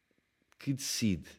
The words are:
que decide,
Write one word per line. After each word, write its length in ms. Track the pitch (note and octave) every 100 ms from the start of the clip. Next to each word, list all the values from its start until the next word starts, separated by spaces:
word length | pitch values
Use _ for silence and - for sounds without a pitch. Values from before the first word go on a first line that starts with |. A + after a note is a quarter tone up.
| _ _ _ _ _ -
que 140 | C#3
decide, 560 | C3+ - - A2 E2+ -